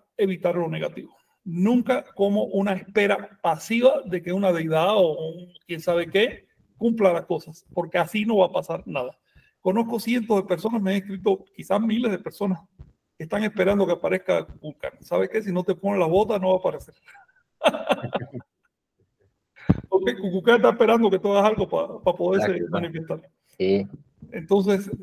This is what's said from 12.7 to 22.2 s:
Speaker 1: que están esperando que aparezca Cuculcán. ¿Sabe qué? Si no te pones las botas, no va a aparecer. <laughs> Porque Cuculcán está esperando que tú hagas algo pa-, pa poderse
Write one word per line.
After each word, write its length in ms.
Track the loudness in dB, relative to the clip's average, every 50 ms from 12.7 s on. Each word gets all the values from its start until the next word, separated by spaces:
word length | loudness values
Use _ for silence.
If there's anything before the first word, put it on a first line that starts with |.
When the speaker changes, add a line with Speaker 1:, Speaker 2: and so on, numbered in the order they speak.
| _ -20 -20 -20 _ _ _ _ _
Speaker 1:
que 60 | -16 -8
están 180 | -6 -4 -2 -2
esperando 420 | -2 0 0 2 2 2 2 2
que 80 | 0 0
aparezca 520 | -2 -2 -2 -2 -2 0 0 0 0 -2
Cuculcán. 480 | -6 -12 -14 -14 -14 -12 _ -12 -12 -12 -14
¿Sabe 280 | -8 -2 -2 -2 0 -2
qué? 120 | -2 -4 -4
Si 80 | -2
no 120 | -2 -2 -2
te 120 | -2 -2
pones 240 | -2 -2 -2 0 2
las 100 | 2 4
botas, 320 | 4 2 2 2 0 0
no 80 | 2 2
va 60 | 2
a 40 | 2
aparecer. 360 | 0 -2 -4 -6 -10 -18 -20 _ _ -20 -20 -20 -20 _ _ _ _ _ _ 0
<laughs> 840 | 0 2 2 0 0 -2 -2 -2 -4 -6 -8 -8 -8 -10 -14 -16 -16 _ _ _ _ _ _ _ _ _ _ _ _ _ _ _ _ _ _ _ _ _ _ -4 -2 -2 -2 -2 -2 0
Porque 260 | 0 0 2 0 -4
Cuculcán 400 | -2 -4 -4 -2 2 4 6 6
está 120 | 6 6 4
esperando 380 | 4 4 4 4 4 4 4 4
que 100 | 2 2
tú 120 | 2 2 4
hagas 180 | 4 4 4
algo 160 | 2 0 -2
pa-, 340 | -2 -2 -2 -2 -4 -6 -4 -2
pa 120 | 0 0
poderse 360 | 0